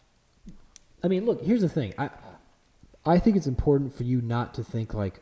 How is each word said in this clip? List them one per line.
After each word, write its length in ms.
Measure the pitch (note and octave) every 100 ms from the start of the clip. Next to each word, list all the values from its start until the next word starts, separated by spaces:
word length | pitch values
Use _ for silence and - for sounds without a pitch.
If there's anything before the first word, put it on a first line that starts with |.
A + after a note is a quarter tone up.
| _ _ _ _ - - - - _ _
I 40 | F3
mean, 160 | F#3 A#3
look, 160 | F3
here's 160 | D3 A#3+
the 60 | E3
thing. 240 | D#3+ G#2 -
I, 120 | C#3+ - - - _ _ _ _ - _ D#3
I 140 | F3+
think 160 | A3+ G3
it's 120 | C#3+
important 460 | B2 D3+ C#3 C3+
for 100 | -
you 180 | B2 B2+
not 320 | A#2 A#2+ A2+
to 100 | -
think 300 | A2 A#2 A2
like, 280 | G#2+ G2 -